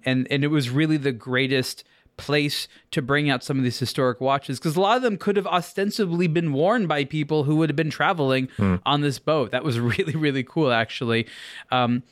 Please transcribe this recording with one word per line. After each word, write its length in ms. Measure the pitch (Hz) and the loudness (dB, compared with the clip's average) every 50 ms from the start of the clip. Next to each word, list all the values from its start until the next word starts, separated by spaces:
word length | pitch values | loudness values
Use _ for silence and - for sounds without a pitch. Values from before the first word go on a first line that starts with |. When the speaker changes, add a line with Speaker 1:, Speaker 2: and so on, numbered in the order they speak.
| - | -2
Speaker 1:
and, 220 | 131 127 127 127 - 139 | 0 0 0 0 0 0
and 100 | 139 143 | 0 0
it 60 | 147 | 2
was 200 | 156 147 131 120 | 2 0 0 0
really 260 | 123 143 160 156 156 | 0 0 2 2 2
the 160 | 151 135 139 127 | 0 0 -2 -4
greatest 720 | 107 - 131 127 127 139 131 135 131 127 - - - - _ _ _ _ _ _ - | -4 -4 -2 0 0 2 2 2 0 0 -2 -6 -14 -18 _ _ _ _ _ _ -12
place 480 | - - 143 151 147 143 - - - - - - _ _ | -4 -2 0 0 0 0 -2 -6 -8 -10 -14 -20 _ _
to 120 | - 160 135 | -4 -4 0
bring 260 | 117 139 147 147 147 | 0 2 2 2 2
out 160 | 135 120 - | 0 -2 -2
some 140 | - 143 135 | -2 -2 0
of 40 | 127 | 0
these 140 | 123 117 - | 0 -2 -2
historic 440 | 127 - - - 131 127 120 - 131 | -4 -4 -2 0 0 0 0 0 0
watches, 360 | 131 139 139 - - 135 - | 0 0 0 -2 -4 -8 -4
'cause 160 | - 165 147 | -4 -2 0
a 60 | 180 | 2
lot 160 | 196 196 233 | 2 4 4
of 60 | 254 254 | 2 2
them 160 | 233 202 165 | 0 -2 -2
could 180 | - 208 196 | -2 -2 0
have 100 | 202 196 | 0 0
ostensibly 800 | 180 170 180 170 - - 196 196 208 - - 208 175 170 170 185 | 0 0 -2 -2 -2 -4 -2 -2 -2 0 -2 -2 0 0 0 2
been 240 | 170 151 170 170 156 139 | 2 2 0 0 0 2
worn 320 | 131 160 190 233 247 196 | 2 2 2 2 2 2
by 180 | 160 151 147 143 | 0 0 0 -2
people 400 | 131 - 156 147 147 156 151 139 | -2 -2 -4 -2 0 0 0 2
who 120 | 143 151 | 2 2
would 120 | 156 165 156 | 2 2 2
have 80 | 151 | 2
been 140 | 151 160 156 | 0 -2 -2
traveling 580 | - - 147 170 196 165 139 131 131 131 131 127 - | -2 0 0 0 2 2 2 2 2 2 0 -2 -2
Speaker 2:
Hmm. 200 | - 107 95 90 92 - | 0 0 2 2 2 0
Speaker 1:
on 160 | 127 143 143 147 | 0 0 2 0
this 160 | 143 127 - | 0 -2 -2
boat. 320 | - 147 160 151 123 98 | 0 0 0 2 0 0
That 120 | - 127 - | -2 -2 -2
was 160 | 156 113 117 | 0 0 0
<laughs> 180 | 120 120 113 - | 0 0 0 0
really, 160 | 190 156 143 | -2 -2 -2
really 280 | 160 156 147 135 135 127 | -2 0 0 0 0 -4
cool, 300 | - - 165 156 131 120 | -4 -2 0 2 2 2
actually. 540 | 113 113 - - - 127 117 113 117 110 - - - - - - - - - | 2 0 0 -4 -4 -2 0 0 0 0 -2 -8 -18 -18 -18 -18 -16 -6 -2
Um, 340 | - 127 123 117 120 127 - _ | 0 2 2 2 0 0 -4 _